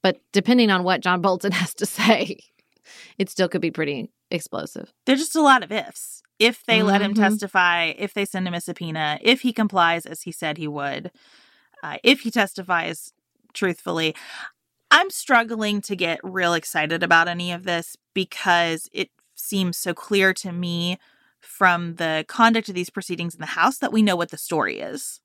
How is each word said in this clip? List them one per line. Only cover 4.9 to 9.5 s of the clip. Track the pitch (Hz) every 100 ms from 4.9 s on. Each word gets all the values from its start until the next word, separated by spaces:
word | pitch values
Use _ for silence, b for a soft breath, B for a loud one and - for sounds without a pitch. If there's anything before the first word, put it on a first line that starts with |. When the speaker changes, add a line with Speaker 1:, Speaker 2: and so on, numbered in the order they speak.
| _ -
Speaker 2:
There's | 269
just | 311 320
a |
lot | 294 262
of | 175
ifs. | 208 - - - - _ _
If | 226 233 -
they | 226
let | 190 196
him | 202
Speaker 1:
Mm-hmm. | 202
Speaker 2:
testify, | 202 214 202 190 180 170 165 -
if | 202
they | - 196
send | 190 185
him |
a | 170
subpoena, | - 175 165 160 151 151
if | 214 254
he | 254